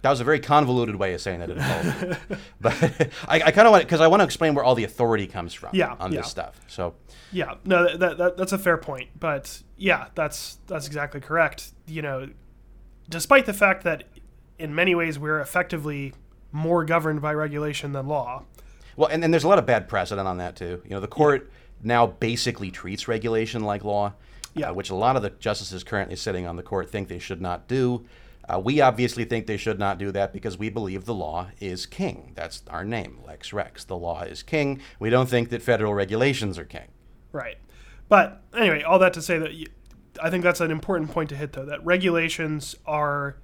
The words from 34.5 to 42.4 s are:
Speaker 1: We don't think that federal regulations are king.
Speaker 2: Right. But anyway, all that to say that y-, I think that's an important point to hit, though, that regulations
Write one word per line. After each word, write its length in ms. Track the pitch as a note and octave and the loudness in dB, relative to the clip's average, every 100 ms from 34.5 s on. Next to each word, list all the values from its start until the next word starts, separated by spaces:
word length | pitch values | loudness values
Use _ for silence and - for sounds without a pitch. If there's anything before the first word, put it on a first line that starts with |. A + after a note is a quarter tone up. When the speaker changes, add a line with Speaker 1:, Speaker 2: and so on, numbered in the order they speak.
| D#3 C#3 C3+ - - | -2 -2 -4 -12 -6
Speaker 1:
We 120 | A2 | 2
don't 180 | B2 B2+ | 4 4
think 220 | B2 A#2 | 0 0
that 120 | A#2 | -4
federal 300 | - A2+ G#2+ | 0 2 2
regulations 640 | G2+ G2 A2 C3+ B2 G#2 F2 | 0 0 2 2 2 -4 -6
are 60 | |
king. 240 | - - - - - - - | -12 -16 -18 -20 -20 -20 -12
Speaker 2:
Right. 280 | C#3+ A#2+ - - - - - - | -10 -10 -14 -20 -20 -20 -20 4
But 340 | G3+ E3+ - - A#3 | 6 6 -4 -10 2
anyway, 260 | G#3+ D3+ | 2 2
all 160 | D#3 F#3 | 4 6
that 120 | F#3 | 6
to 80 | F3+ | 2
say 160 | D#3 E3 | -2 -2
that 120 | D#3 | -2
y-, 140 | D#3+ D#3 - - - - - | -8 -16 -18 -20 -20 -20 -6
I 80 | D#3+ | -2
think 120 | F3+ | 2
that's 200 | F3 E3+ | 2 2
an 80 | E3 | 0
important 400 | D#3 - F3+ D#3 | -2 -2 -2 -2
point 180 | E3+ D3+ | -4 -4
to 80 | C#3+ | -6
hit, 160 | D3 | -10
though, 140 | - C#3 | -10 -10
that 180 | D3 | -8
regulations 880 | E3+ F#3 F#3 E3+ E3 - | 0 2 4 2 0 -2